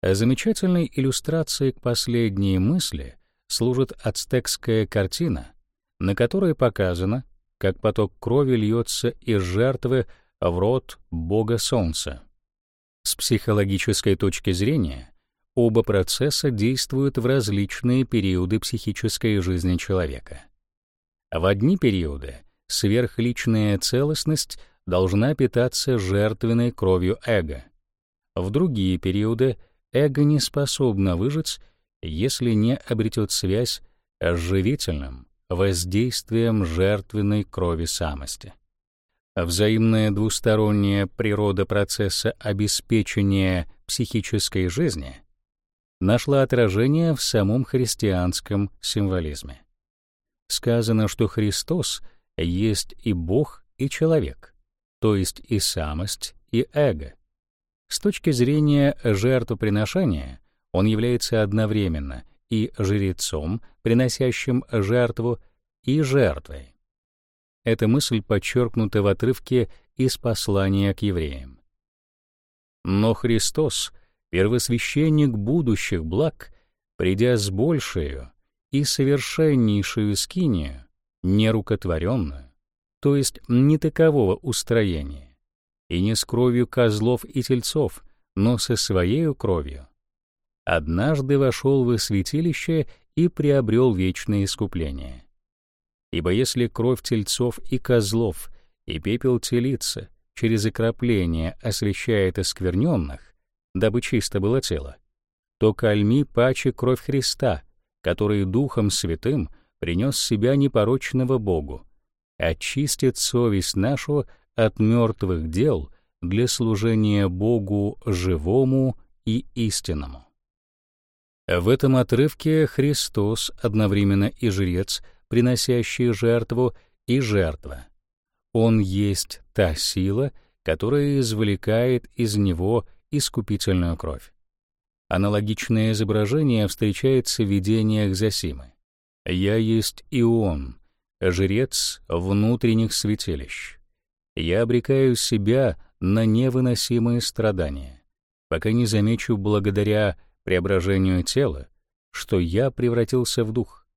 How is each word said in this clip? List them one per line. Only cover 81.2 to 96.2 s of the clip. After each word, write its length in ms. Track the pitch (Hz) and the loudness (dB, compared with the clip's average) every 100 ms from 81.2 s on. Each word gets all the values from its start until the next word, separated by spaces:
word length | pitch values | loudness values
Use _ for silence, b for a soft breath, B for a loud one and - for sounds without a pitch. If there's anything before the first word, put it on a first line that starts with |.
нерукотворённую, 1300 | 90 101 110 110 98 107 92 80 85 123 78 69 67 _ _ _ _ _ | 0 4 4 2 0 -4 -2 -2 0 -2 -2 -6 -16 _ _ _ _ _
то 160 | 143 143 | 0 2
есть 240 | 131 - - | 0 -6 -2
не 300 | 120 139 151 | 2 4 4
такового 580 | 160 - 160 147 101 92 | 2 4 4 4 2 0
устроения, 1000 | 143 113 - 127 104 82 69 69 - _ _ _ _ _ _ | -2 -6 0 0 2 -2 -6 -12 -18 _ _ _ _ _ _
и 120 | 87 | -2
не 140 | 98 | 0
с 100 | 113 | 0
кровью 420 | - 120 127 120 120 | -2 2 2 2 0
козлов 580 | - 120 107 113 123 | 2 2 2 0 0
и 180 | - 139 | -2 -6
тельцов, 600 | 120 131 - 156 120 - - _ _ | -2 -2 0 -2 -2 -4 -20 _ _
но 240 | - 107 120 | 0 2 2
со 180 | - 117 | 0 -2
своею 580 | - 95 90 127 165 | 0 2 2 2 0
кровью, 520 | 135 104 87 69 67 67 _ _ _ _ _ _ _ | -2 -2 -2 -2 -12 -18 _ _ _ _ _ _ _
однажды 760 | - 82 76 87 123 156 135 139 | -2 -2 0 0 0 0 2 2
вошёл 460 | 135 - 135 139 | 2 0 2 2
во 140 | 120 117 | 2 0
святилище 880 | - 101 92 147 170 - - 160 139 b b | 0 -2 0 -2 -2 -2 -2 -2 -2 b b
и 140 | - 170 | 0 0
приобрёл 640 | - 147 139 113 110 127 | 2 2 4 4 4 4
вечное 500 | 98 92 90 - 104 | 4 0 -2 -2 -2
искупление. 800 | 98 - 104 90 78 67 65 64 - _ _ _ _ _ _ _ _ | 0 -2 -4 -4 -6 -8 -12 -16 -20 _ _ _ _ _ _ _ _
Ибо 200 | - | -4